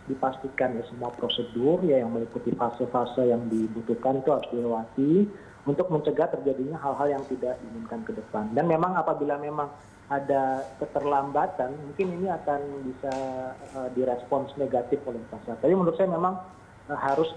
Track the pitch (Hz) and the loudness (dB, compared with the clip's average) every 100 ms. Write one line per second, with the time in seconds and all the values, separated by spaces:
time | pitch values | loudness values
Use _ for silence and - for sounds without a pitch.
0 | - 135 135 - 135 - 127 117 - 120 | -8 -2 -2 -2 -8 0 0 0 -6 -6
1 | 123 - 120 - - 117 131 185 180 131 | -8 -4 -2 -2 -2 2 4 4 6 4
2 | 113 117 117 123 120 117 117 - 123 123 | 4 -2 -4 -2 -2 0 0 0 0 0
3 | 120 - 123 117 117 110 110 113 113 117 | 0 2 4 4 2 0 0 -2 -2 0
4 | 131 135 143 135 - 120 120 113 113 - | 2 2 2 2 0 -2 0 -2 -2 0
5 | 143 180 208 - - - 143 143 180 156 | 6 6 4 0 -16 -8 -2 0 2 2
6 | 151 135 170 135 135 123 139 160 139 135 | 2 2 2 2 0 0 -2 -2 -2 2
7 | 147 139 131 123 123 123 117 113 113 117 | 2 0 -2 -4 -2 -4 -8 -12 -8 -8
8 | 110 110 - 110 107 127 165 160 180 180 | -8 -8 -6 -4 -2 0 2 2 2 0
9 | 160 147 143 143 147 151 143 - - - | 0 0 0 -2 -2 -4 -6 -8 -20 -20
10 | - 139 139 135 131 131 135 - 147 143 | -4 -4 2 2 2 0 -4 -8 -4 0
11 | 143 139 139 147 185 - 127 147 143 147 | 2 2 2 0 0 0 -4 -4 -10 -2
12 | 185 175 190 165 - 147 143 139 131 127 | -2 0 -2 -2 0 -2 -2 -6 -8 -6
13 | 139 131 131 131 131 - - 135 127 127 | -4 -4 -4 -4 -8 -10 -12 -8 -4 0
14 | 127 120 - 139 131 - 131 131 120 139 | 0 0 0 -2 0 -4 0 0 2 -2
15 | 131 117 - 110 - 113 139 190 170 165 | -2 -8 -8 -12 -8 0 4 6 4 4
16 | 190 165 180 196 - - - - - 147 | 2 2 0 0 -10 -18 -20 -20 -8 -2
17 | 135 143 156 | 2 2 2